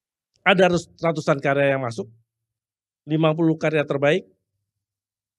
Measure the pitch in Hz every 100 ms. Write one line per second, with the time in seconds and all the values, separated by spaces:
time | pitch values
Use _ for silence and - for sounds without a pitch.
0 | _ _ _ _ 180 190 180 175 - -
1 | 165 156 156 139 143 139 139 135 123 117
2 | - _ _ _ _ _ _ _ _ _
3 | 147 156 156 160 160 160 156 151 143 139
4 | 143 185 - _ _ _ _ _ _ _
5 | _ _ _